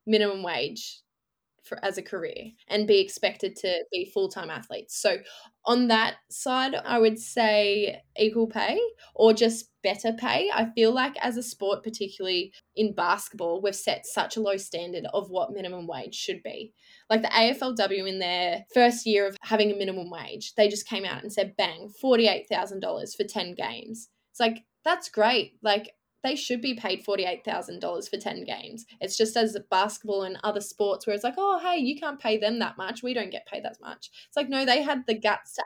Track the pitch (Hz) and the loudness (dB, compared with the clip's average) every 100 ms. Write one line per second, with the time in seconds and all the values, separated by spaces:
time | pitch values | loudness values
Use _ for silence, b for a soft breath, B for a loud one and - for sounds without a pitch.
0 | 214 214 208 190 180 147 143 226 - - | 0 2 2 0 -4 -2 -4 -6 -12 -14
1 | _ _ _ _ _ _ - - 196 190 | _ _ _ _ _ _ -14 -6 -4 -6
2 | 185 190 165 - 220 - - 214 214 202 | -8 -8 -8 -8 -14 -18 -4 0 6 6
3 | 196 - 196 - 190 - 190 170 - 185 | 6 0 -2 -2 -6 -4 -2 -2 -2 -6
4 | 185 202 190 - 160 156 - - - - | -4 -2 -2 -4 -10 -10 -10 -12 -10 0
5 | 208 190 B B B _ 214 240 247 220 | 2 0 B B B _ 2 4 6 4
6 | 226 - _ - 269 254 269 262 - 240 | 4 -2 _ -8 -2 0 0 -2 0 4
7 | 226 220 - - 220 214 208 208 202 - | 4 4 -4 2 4 6 4 2 0 -4
8 | _ - 214 226 220 220 - 359 466 - | _ 0 2 4 0 0 0 2 0 -4
9 | b - 226 220 226 226 - _ 190 208 | b 6 6 8 4 2 -8 _ -2 0
10 | 226 226 247 180 381 - 226 233 226 254 | -2 -2 0 0 2 0 0 4 4 4
11 | 277 277 254 233 247 - 196 196 220 226 | 0 -2 -4 -4 -8 -4 -2 -2 -4 -8
12 | 196 - 185 180 190 b _ - 214 - | -8 -6 -2 -2 -2 b _ -2 0 2
13 | 175 202 - 214 170 175 202 196 - - | 2 2 -2 -6 -2 0 -2 -2 -2 -4
14 | - 208 - 226 208 196 - 170 175 175 | -4 -4 -2 -2 -2 -2 -4 -8 -6 -8
15 | - 202 185 185 220 202 180 180 170 139 | -4 -4 -2 -2 -2 -4 -8 -8 -10 -10
16 | - - - 185 - - 220 _ b b | -10 -8 -6 -6 -10 -12 -14 _ b b
17 | - 220 220 - 233 262 254 220 196 196 | 0 0 4 4 4 2 -2 0 0 0
18 | 190 190 180 180 175 170 - 247 240 240 | -4 -4 -2 0 0 -2 0 6 6 6
19 | 220 202 196 - - 214 208 202 190 190 | 2 2 2 -2 -2 2 4 2 -2 -4
20 | 175 170 117 - - - 208 208 - 202 | -8 -10 -12 -12 -6 4 4 4 -6 -6
21 | 190 - 214 208 196 - 175 160 208 - | -4 -6 -4 -2 -2 0 0 -2 -14 -2
22 | 262 233 220 - - 180 190 190 185 165 | 4 6 6 4 -2 -4 -2 -6 -4 -4
23 | 208 - 202 214 180 180 - 117 - 226 | -6 -6 -4 -4 -6 -6 -6 -8 -12 -14
24 | - _ _ - 233 226 - _ 311 349 | -16 _ _ 0 0 0 -10 _ 0 0
25 | - 214 214 247 - _ 214 202 214 _ | -2 2 4 4 0 _ 0 0 -2 _
26 | _ _ 262 285 - 247 269 226 202 190 | _ _ -4 -4 -4 -4 -2 -4 -4 -4
27 | - 196 180 180 214 180 180 175 175 175 | -2 -2 -2 -4 -4 -6 -6 -8 -6 -6
28 | - 196 208 180 - - - 226 - b | -6 -8 -8 -8 -8 -10 -10 -16 -18 b
29 | 190 - 220 240 220 202 - 185 214 - | -6 0 2 4 2 0 0 2 2 -2
30 | 214 196 190 190 214 202 202 - 202 202 | -4 -2 -2 -4 -2 -2 -6 -2 0 0
31 | - 208 240 262 392 359 359 349 254 285 | -2 -2 -2 0 2 2 2 0 0 -2
32 | 311 277 226 214 214 233 202 - 190 - | -6 -4 0 2 2 0 -2 -4 -8 -6
33 | 247 240 190 - - - - - - - | -4 -4 -4 -8 -10 -8 -8 -10 -14 -16
34 | - B B 285 262 269 262 262 285 262 | -18 B B -4 -2 0 4 4 2 -2
35 | 254 220 214 - - - | -2 0 0 0 -4 -8